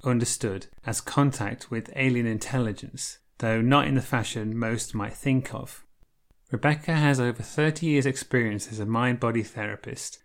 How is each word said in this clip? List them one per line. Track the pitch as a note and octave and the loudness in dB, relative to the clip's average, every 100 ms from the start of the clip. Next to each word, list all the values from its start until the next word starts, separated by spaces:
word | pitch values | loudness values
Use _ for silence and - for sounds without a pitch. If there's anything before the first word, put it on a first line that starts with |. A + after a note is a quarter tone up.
understood | B2+ A#2+ A#2+ - G#2+ F#2+ - - A#2 | 2 2 2 0 -2 -4 -10 -12 -6
as | - | -6
contact | - D3 C#3+ - G#2 A#2 - | 0 4 4 2 -6 -6 -6
with | A2+ - - | -6 -6 0
alien | C3 A#2+ | 2 2
intelligence, | A#2 G#2+ - C3 A2+ G2 B2+ - - - _ - | 0 -2 -2 0 0 -4 -10 -10 -12 -12 _ -4
though | A2+ A2+ | 0 4
not | A#2+ C#3+ | 6 6
in | C#3 C3+ | 6 0
the | |
fashion | C3 A#2+ G#2+ A#2+ G#2+ A#2 | 2 -2 -2 -4 -4 -2
most | A2+ A2+ - | -2 -2 -4
might | A2 G2+ | -6 -6
think | - C#3 C3 C3 | -4 0 0 0
of. | - - - - _ - _ _ _ - | -10 -10 -16 -20 _ -20 _ _ _ -8
Rebecca | A#2 D3 D3+ E3 | 0 2 0 0
has | D#3+ D3 C3 | 2 4 4
over | A#2+ A#2 | 2 -2
thirty | - - D#3 D3+ D#3+ | -6 0 0 2 2
years' | C#3+ C3 | 4 2
experience | C3 - B2+ A2 G2+ - | -2 0 2 2 -2 -6
as | A2 | -6
a | G#2 | 0
mind-body | A2+ B2 A#2+ A#2 A2+ | 2 2 2 0 0
therapist | G#2+ A2 G#2 G#2 A#2 - - - | -4 -6 -8 -8 -12 -10 -12 -14